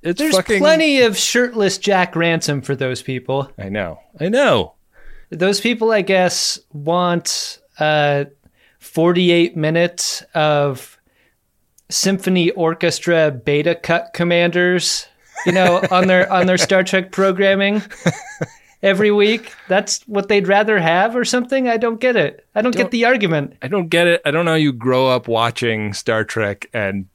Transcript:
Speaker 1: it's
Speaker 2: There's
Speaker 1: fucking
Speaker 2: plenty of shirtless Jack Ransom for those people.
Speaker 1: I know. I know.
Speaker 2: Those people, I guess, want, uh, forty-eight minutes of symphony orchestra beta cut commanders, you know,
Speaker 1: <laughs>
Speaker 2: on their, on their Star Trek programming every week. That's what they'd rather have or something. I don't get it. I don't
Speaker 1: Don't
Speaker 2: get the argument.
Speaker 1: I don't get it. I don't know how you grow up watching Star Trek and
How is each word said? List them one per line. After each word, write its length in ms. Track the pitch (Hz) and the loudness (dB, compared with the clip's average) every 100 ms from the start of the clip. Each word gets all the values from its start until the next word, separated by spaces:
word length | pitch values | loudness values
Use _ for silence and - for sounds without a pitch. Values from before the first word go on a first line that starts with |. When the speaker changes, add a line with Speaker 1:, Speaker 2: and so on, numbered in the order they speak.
Speaker 1:
it's 160 | 160 175 | -6 -4
Speaker 2:
There's 160 | 311 294 | 0 0
Speaker 1:
fucking 220 | - 208 | 0 2
Speaker 2:
plenty 420 | 294 320 311 277 | 4 4 4 4
of 160 | 240 196 | 2 2
shirtless 600 | - 240 247 226 196 - | -2 0 0 2 0 0
Jack 380 | - 190 180 165 | 0 0 0 0
Ransom 460 | 170 165 - 143 | 0 0 -2 -4
for 140 | 123 135 | -4 -4
those 260 | 131 123 | -4 -6
people. 500 | - 131 127 135 135 - | -6 -8 -4 -4 -4 -10
Speaker 1:
I 100 | 98 | -8
know. 300 | 104 90 78 _ - | -6 -6 -10 _ -6
I 100 | 170 | -2
know. 460 | 233 277 131 80 _ _ _ - - - | 2 2 2 0 _ _ _ -20 -20 -16
Speaker 2:
Those 280 | 165 185 202 | -2 0 0
people, 320 | 226 240 220 | -2 0 0
I 100 | 220 | 0
guess, 560 | 190 190 180 - - - _ | 2 2 2 0 -6 -6 _
want, 880 | 151 147 175 180 175 165 - - - _ - | -10 -2 0 0 -2 -2 -8 -8 -14 _ -4
uh, 460 | 151 151 147 143 143 _ _ _ _ _ | 0 2 2 0 -4 _ _ _ _ _
forty-eight 760 | - - 165 180 180 170 170 - | -8 0 2 4 4 4 2 0
minutes 680 | 156 165 170 175 - - - | -2 0 0 -2 -6 -8 -8
of 640 | 170 151 147 143 127 - _ _ _ _ _ _ _ _ _ _ | -2 0 2 0 -4 -12 _ _ _ _ _ _ _ _ _ _
symphony 600 | - 190 190 190 185 170 | -2 0 0 0 2 0
orchestra 760 | - 160 165 170 160 - 170 156 | 0 -2 0 -2 -2 0 2 2
beta 440 | 131 131 147 151 170 | 0 -2 0 0 -2
cut 360 | - 170 170 | -2 -2 -2
commanders, 920 | - 175 175 175 175 180 180 - - - _ _ - - | -4 0 2 2 2 2 2 -2 -6 -8 _ _ -8 -2
you 60 | |
know, 300 | 175 180 175 185 | 2 2 2 2
Speaker 1:
<laughs> 40 | |
Speaker 2:
on 160 | 180 185 | 2 4
their, 240 | 185 190 | 2 2
on 140 | 190 185 | 2 2
their 100 | 185 | 0
Star 260 | 165 190 | 2 2
Trek 280 | 185 190 185 | 2 -2 -2
programming 720 | - 196 190 196 196 196 214 - - 175 831 762 831 - - _ _ | -2 0 2 2 2 0 -2 -4 -4 -4 -4 -12 -12 -12 -12 _ _
every 300 | 196 190 208 | 0 2 2
week. 420 | 208 208 226 - - - | 4 2 0 -6 -20 -2
That's 340 | 185 208 - - | -2 -2 -8 -4
what 220 | 202 196 | -6 0
they'd 180 | 208 185 | 0 2
rather 320 | 196 214 214 | 2 2 2
have 360 | 165 170 214 240 | 2 2 0 0
or 100 | 240 | -2
something. 420 | 247 247 269 254 | -2 -2 -2 0
I 100 | 233 | 0
don't 220 | 233 226 | -2 -2
get 160 | 254 233 | 0 0
it. 300 | 151 - _ - | -2 -4 _ -2
I 60 | |
don't 100 | 233 | -2
Speaker 1:
Don't 100 | 196 190 | -2 -2
Speaker 2:
get 60 | |
the 140 | 240 233 | 0 2
argument. 500 | 254 202 160 139 - | 2 2 0 -4 -10
Speaker 1:
I 60 | 160 | -6
don't 200 | 196 170 | -4 0
get 180 | 165 175 | 2 2
it. 140 | 170 151 | 2 0
I 60 | |
don't 140 | 151 175 | -2 0
know 60 | |
how 60 | 160 | 2
you 140 | 151 | 0
grow 380 | 123 123 127 131 | 0 0 2 2
up 180 | 127 120 | 0 0
watching 680 | 113 117 113 120 110 107 | 0 0 -2 -2 -2 -4
Star 300 | 95 - 110 | -6 -2 -2
Trek 460 | 107 - 104 101 - | -2 -2 -4 -4 -8
and 340 | 117 101 101 95 | -6 -4 -4 -10